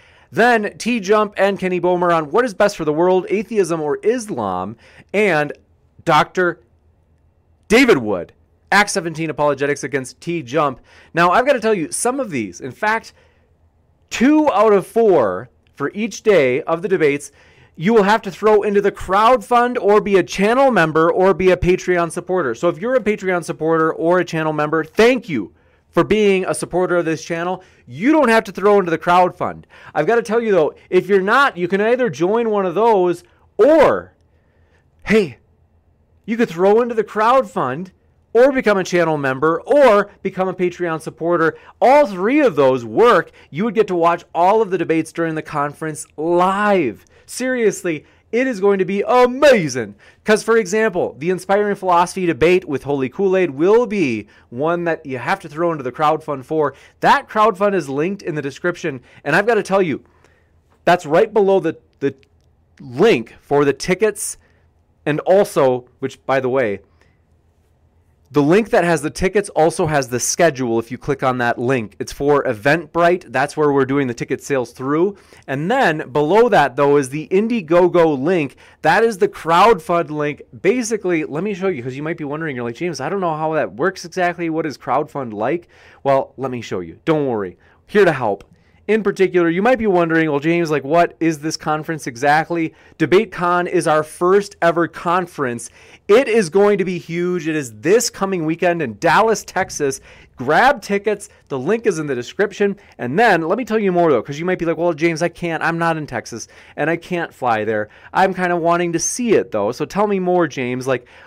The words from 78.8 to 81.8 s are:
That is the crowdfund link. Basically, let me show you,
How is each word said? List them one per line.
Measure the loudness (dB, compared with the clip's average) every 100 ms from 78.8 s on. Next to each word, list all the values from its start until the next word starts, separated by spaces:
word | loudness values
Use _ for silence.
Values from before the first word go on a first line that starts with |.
That | 0 2 2
is | 0
the | -4
crowdfund | -2 0 4 6 4 0 -2 -2
link. | -4 -6 -6 -14 -4
Basically, | 0 0 -2 -4 -2 -2
let | -2 -6 -6
me |
show | -4 -4
you, | -6